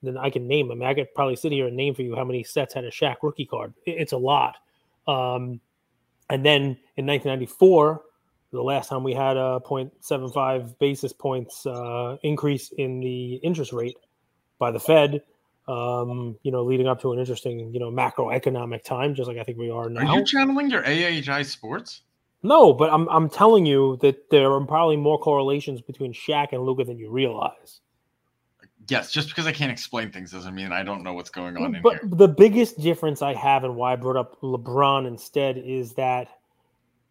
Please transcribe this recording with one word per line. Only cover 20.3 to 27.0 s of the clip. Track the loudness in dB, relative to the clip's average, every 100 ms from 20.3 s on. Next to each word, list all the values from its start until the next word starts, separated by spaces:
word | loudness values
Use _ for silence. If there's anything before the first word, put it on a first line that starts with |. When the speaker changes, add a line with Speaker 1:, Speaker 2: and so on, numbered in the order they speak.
| 0 0 0 0
Speaker 2:
your | 0 0
A | 0 0
H | -2 -2
I | -4
Sports? | -4 -10 -10 -10 -10 -20 _ _ _ _
Speaker 1:
No, | 4 10 10
but | 8 4
I'm, | 2 2
I'm | 2 2
telling | 4 6 8 6
you | 4 4 4
that | 2 2 4
there | 4 6
are | 2 0
probably | 0 2 2
more | 2 0
correlations | 2 2 2 -2 -4 -10
between | -12 -10 -10
Shaq | -8 -4 -2 -2
and | -4
Luka | -2 -2 -4
than |
you | -6